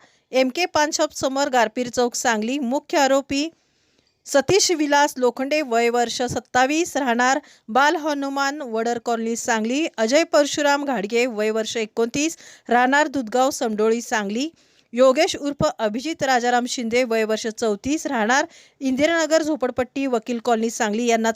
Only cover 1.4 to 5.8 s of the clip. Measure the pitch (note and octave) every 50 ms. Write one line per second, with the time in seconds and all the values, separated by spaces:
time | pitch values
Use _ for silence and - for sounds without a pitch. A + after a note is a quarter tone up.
1.4 | C#4+ D4 B3+ B3 A3+ A3 - B3+ B3 A#3+ - B3+ A#3+ B3 - - - B3+ A3+ G#3+
2.4 | G#3+ A#3 C4+ D4 C4+ A#3 C4 D4 - - F4+ D#4 C#4 C4 C4+ C#4 C4+ - C#4 C#4
3.4 | D4 E4 _ _ _ _ _ _ _ _ _ _ _ _ _ _ _ - - C#4
4.4 | B3+ - F4+ G4+ - - F4 D4+ D#4 C#4+ C#4+ C#4+ D4 D4+ - B3+ B3 A#3+ A#3 -
5.4 | C4 C#4+ D4+ D4+ D4+ B3 A3+ A#3